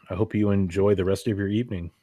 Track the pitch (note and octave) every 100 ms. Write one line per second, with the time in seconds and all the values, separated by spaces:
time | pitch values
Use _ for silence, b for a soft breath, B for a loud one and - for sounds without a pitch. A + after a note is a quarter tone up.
0 | - G#2 G#2+ G#2+ G2+ G2+ F#2+ F#2+ G2+ F#2+
1 | F#2 G2 A#2+ G2 G2 G#2+ B2 F#2 F2 -